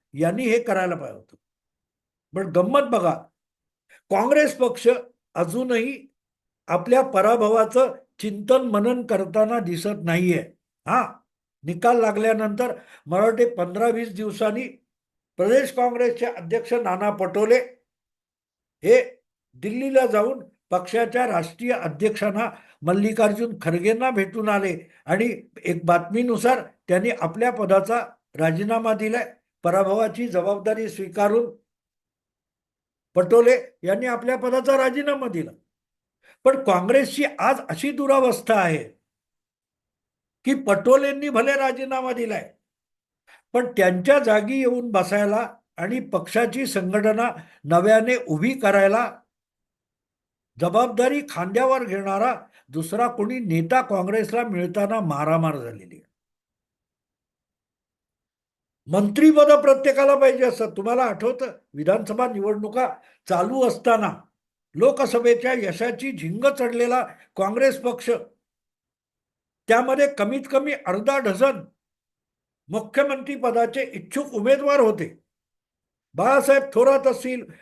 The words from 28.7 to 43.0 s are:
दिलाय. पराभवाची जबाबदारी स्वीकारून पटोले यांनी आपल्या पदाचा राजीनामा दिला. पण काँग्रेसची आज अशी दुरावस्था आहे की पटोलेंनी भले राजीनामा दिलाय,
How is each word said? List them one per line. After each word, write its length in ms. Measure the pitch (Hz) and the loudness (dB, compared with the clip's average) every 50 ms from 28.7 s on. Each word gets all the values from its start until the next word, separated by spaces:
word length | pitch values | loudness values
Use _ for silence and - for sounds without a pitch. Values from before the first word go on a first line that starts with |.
| 226 226 226 226 220 | -2 0 0 -2 -2
दिलाय. 400 | 196 214 214 226 240 214 - - _ _ _ _ _ | -2 -2 -2 -2 -4 -4 -8 -12 _ _ _ _ _
पराभवाची 680 | - 170 175 196 196 190 196 220 226 214 165 202 240 226 | -2 0 2 2 2 2 2 0 0 -2 -2 -6 -6 -2
जबाबदारी 600 | 175 180 170 196 202 202 190 220 220 220 226 202 | -2 -2 0 0 -2 -2 -2 -4 -4 -2 -4 -8
स्वीकारून 640 | - - 196 180 170 208 202 208 214 233 240 233 - - _ _ _ _ _ _ _ _ _ _ _ _ _ _ _ _ _ _ _ _ _ _ _ _ _ _ _ _ _ _ _ | -8 -10 -10 -8 -2 0 0 2 2 0 0 -2 -8 -16 _ _ _ _ _ _ _ _ _ _ _ _ _ _ _ _ _ _ _ _ _ _ _ _ _ _ _ _ _ _ _
पटोले 640 | 180 180 180 226 233 233 240 262 247 - - _ _ | 0 2 6 6 6 6 6 4 4 0 -6 _ _
यांनी 240 | - 175 196 233 254 | -4 -4 -2 -2 -2
आपल्या 300 | 254 240 240 247 247 254 | -4 -6 -4 -4 -4 -4
पदाचा 400 | 233 254 254 254 262 247 277 269 | -2 -2 -2 -2 0 2 2 2
राजीनामा 520 | 262 262 262 247 285 285 294 285 269 262 233 | 2 2 0 -2 -2 -2 -4 -4 -4 -6 -6
दिला. 220 | 180 165 - - - _ _ _ _ _ _ _ _ _ _ _ _ _ _ _ _ _ - | -6 -6 -8 -8 -14 _ _ _ _ _ _ _ _ _ _ _ _ _ _ _ _ _ 2
पण 200 | 262 269 269 269 | 2 2 2 2
काँग्रेसची 600 | 214 185 180 180 208 254 277 269 - - 277 285 - - - | 0 0 2 2 2 2 2 2 0 -2 -4 -4 -4 -2 0
आज 220 | 185 240 277 - - - | 0 0 0 0 -4 -8
अशी 220 | 160 160 - 285 | -8 -6 -6 -6
दुरावस्था 600 | 269 254 277 269 269 269 262 247 233 240 - - 220 | -4 -2 0 2 2 4 4 2 0 -2 -2 0 0
आहे 300 | 202 185 170 156 143 117 - - _ _ _ _ _ _ _ _ _ _ _ _ _ _ _ _ _ _ _ _ _ _ _ _ _ _ _ _ _ _ | 2 2 0 0 -2 -6 -10 -16 _ _ _ _ _ _ _ _ _ _ _ _ _ _ _ _ _ _ _ _ _ _ _ _ _ _ _ _ _ _
की 100 | 254 277 | -2 -2
पटोलेंनी 760 | 269 - 214 196 196 - 233 262 277 277 277 277 277 285 294 | 0 0 0 0 2 6 6 6 6 4 0 -4 -4 -6 -2
भले 240 | 254 220 247 277 | 0 0 2 2
राजीनामा 600 | 277 277 269 262 254 269 269 269 262 262 254 254 | 2 2 0 -2 -2 -4 -6 -6 -6 -6 -4 -6
दिलाय, 420 | 247 240 233 220 208 160 143 - - _ _ _ _ _ _ _ _ _ | -6 -6 -6 -6 -6 -8 -10 -12 -18 _ _ _ _ _ _ _ _ _